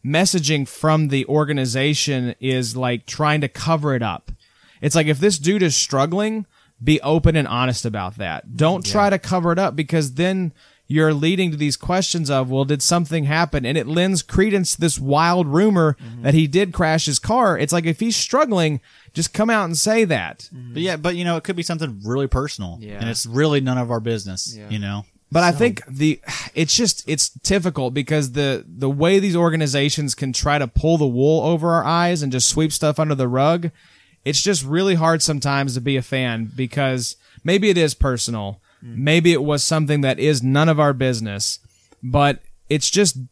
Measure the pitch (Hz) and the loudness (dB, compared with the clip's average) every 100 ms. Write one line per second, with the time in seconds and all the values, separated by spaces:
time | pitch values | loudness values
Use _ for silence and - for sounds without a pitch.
0 | 127 156 196 185 143 147 135 - 156 156 | 0 2 2 2 0 -2 -2 -2 2 2
1 | 151 135 127 151 147 143 131 127 143 143 | 2 0 0 0 2 0 -2 0 0 0
2 | - 135 123 - 131 127 120 120 127 120 | 0 -2 -2 -4 -2 -2 -2 -4 -2 -4
3 | - - 151 151 143 - 165 160 147 127 | -6 -2 0 0 -2 -4 -2 0 0 -2
4 | 113 82 - - _ _ _ _ 143 170 | -2 -6 -10 -16 _ _ _ _ 0 2
5 | 151 139 202 170 151 208 175 135 - - | 2 2 2 2 0 2 2 0 0 0
6 | 147 180 214 220 202 _ _ _ 120 151 | 0 0 -2 -4 -8 _ _ _ 2 2
7 | 139 160 170 160 139 117 127 120 117 104 | 2 2 4 2 0 0 0 -2 -4 -4
8 | 92 107 92 78 - 117 156 185 180 208 | -6 -6 -6 -6 -8 0 2 2 -2 2
9 | 202 196 - 185 170 170 190 147 147 165 | 2 0 -2 -2 0 0 0 -2 -2 0
10 | 143 127 180 190 175 _ _ _ _ 151 | 0 -2 -2 0 -4 _ _ _ _ 2
11 | 156 147 160 185 180 151 147 135 - 185 | 2 2 0 0 0 0 -2 -2 -2 -2
12 | 185 170 143 139 127 135 139 147 - 175 | 0 -2 0 0 0 0 0 0 2 0
13 | 160 165 139 160 170 147 120 151 120 160 | 0 -2 0 0 0 -2 -2 -2 -2 0
14 | 185 180 - - 214 196 175 - 165 - | 2 0 0 2 2 2 0 0 -2 -2
15 | 135 143 170 180 156 156 214 185 156 139 | 0 2 4 2 2 4 4 4 2 0
16 | 117 117 127 156 151 170 196 170 160 160 | -8 -4 2 4 4 2 0 0 0 0
17 | 156 135 - 240 220 165 147 170 160 156 | 0 -2 0 2 2 2 0 0 0 -2
18 | 226 214 - 254 285 196 156 143 _ - | -2 -2 0 0 2 2 0 -2 _ -20
19 | - - 170 - 220 220 175 160 214 226 | -10 -6 -4 0 2 2 0 -2 0 2
20 | 208 127 85 - - 131 123 127 185 160 | 2 0 -2 -10 -18 -18 -12 -6 -4 -2
21 | 170 175 175 165 - 175 165 165 151 101 | -4 -2 -2 -2 -4 -6 -4 -4 -6 -6
22 | 104 131 135 131 143 - 92 85 104 101 | -4 -2 0 -2 -2 -8 -10 -10 -14 -8
23 | 113 113 113 120 151 143 131 127 120 117 | -6 -6 -4 0 2 2 0 -2 -2 -4
24 | 113 113 95 92 - 110 104 107 101 101 | -2 -4 -6 -10 -10 -12 -10 -6 -6 -8
25 | 101 _ _ 165 175 151 240 - - 135 | -10 _ _ 2 2 2 0 -2 -12 -2
26 | 156 - - - - - 160 - 233 - | 0 -2 -8 -12 -8 -4 0 2 0 -2
27 | - 151 - - - 196 180 151 127 135 | -4 -2 -4 -4 0 0 0 -2 -4 -4
28 | 131 151 135 131 139 117 - 85 135 139 | -2 -2 0 -2 -2 -2 -8 -4 -4 2
29 | 170 196 196 170 170 160 147 139 143 - | 4 4 2 2 2 2 0 0 0 0
30 | 147 - 135 123 151 147 127 - 160 165 | -4 -4 -4 -2 0 0 0 0 2 2
31 | 143 123 143 160 151 170 170 165 127 170 | 2 2 2 4 2 0 2 0 2 0
32 | 175 175 143 127 - 151 156 - 156 147 | 0 0 -2 0 0 2 0 0 0 0
33 | 151 139 127 127 147 170 170 _ _ _ | -2 0 0 2 2 2 -2 _ _ _
34 | _ _ 139 143 196 175 135 160 196 175 | _ _ -2 0 0 -2 0 0 2 2
35 | 160 165 - 147 139 139 139 123 123 135 | 2 2 0 0 0 0 -2 -2 -2 -2
36 | 120 135 123 113 110 123 127 147 135 127 | -2 -2 -2 -4 -6 -6 -4 -2 -2 -2
37 | 120 - _ - 165 196 208 175 156 - | -4 -10 _ -8 0 2 4 4 2 2
38 | 139 123 - 113 101 98 _ _ 120 113 | 0 0 -4 -4 -6 -10 _ _ -12 -4
39 | 143 165 170 160 147 147 - 160 147 147 | 2 4 4 2 2 0 0 0 2 2
40 | 135 131 143 139 127 139 160 151 147 127 | 0 2 2 2 2 4 4 4 2 2
41 | 131 117 110 101 - - _ _ _ _ | 0 -2 -4 -4 -6 -6 _ _ _ _
42 | 127 143 143 139 - - - 147 - 190 | -2 2 2 2 -8 -20 -2 -2 0 2
43 | 196 131 123 | 2 0 -14